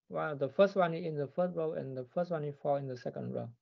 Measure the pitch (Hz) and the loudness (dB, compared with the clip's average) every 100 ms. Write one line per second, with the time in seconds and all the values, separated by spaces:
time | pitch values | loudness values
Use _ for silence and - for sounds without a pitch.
0 | - 170 160 143 - - 196 196 175 165 | -8 -4 -4 -2 2 6 6 6 2 2
1 | 165 151 135 - 180 165 160 165 135 131 | -2 -2 -2 0 0 0 -2 -2 -4 -6
2 | 127 - 175 165 147 143 151 143 139 127 | -6 -2 -2 -2 -4 -4 0 0 -2 -6
3 | - - 123 123 117 - | -6 -6 -4 -4 -6 -10